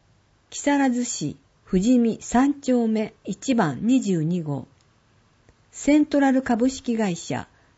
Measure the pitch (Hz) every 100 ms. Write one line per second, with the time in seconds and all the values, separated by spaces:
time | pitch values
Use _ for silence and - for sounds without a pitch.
0 | _ _ _ _ _ - 285 285 269 240
1 | 240 - 151 - _ _ - 185 214 254
2 | 233 - - 233 277 285 254 247 226 220
3 | 214 - - 190 - 240 165 123 220 262
4 | 202 175 156 180 151 139 - _ _ _
5 | _ _ _ _ _ _ _ - - 302
6 | 294 285 277 262 262 240 254 262 - 226
7 | 208 170 - 123 - _ _